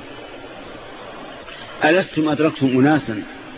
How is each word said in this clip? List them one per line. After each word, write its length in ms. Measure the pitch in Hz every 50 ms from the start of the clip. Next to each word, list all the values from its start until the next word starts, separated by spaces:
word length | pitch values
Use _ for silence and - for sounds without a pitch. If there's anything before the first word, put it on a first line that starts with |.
| - - - - - - - - - - - - - - - - - - - - - - - - - - - - - - - - - - - - -
ألستم 440 | 151 165 185 190 - - 156 156 156
أدركتم 380 | 151 143 151 156 - - 135
أناسا 560 | 131 123 127 131 147 156 143 - - 110 101 - - - - - - -